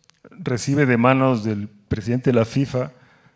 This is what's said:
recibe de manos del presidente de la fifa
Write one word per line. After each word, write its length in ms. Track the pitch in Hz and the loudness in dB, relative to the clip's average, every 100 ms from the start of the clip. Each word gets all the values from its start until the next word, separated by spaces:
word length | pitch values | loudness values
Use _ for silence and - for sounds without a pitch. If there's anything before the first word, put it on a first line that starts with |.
| _ _ - | _ _ -20
recibe 560 | - 170 123 - 143 139 | -12 -6 -4 -2 0 2
de 100 | 120 | 4
manos 460 | 120 131 131 120 | 4 4 2 0
del 260 | 107 104 104 | -2 -6 -8
presidente 600 | - - - 95 120 139 | -12 -8 -6 -4 -2 2
de 80 | 123 | 2
la 60 | |
fifa 480 | 113 139 139 127 135 - _ _ _ | 2 0 -2 -4 -8 -10 _ _ _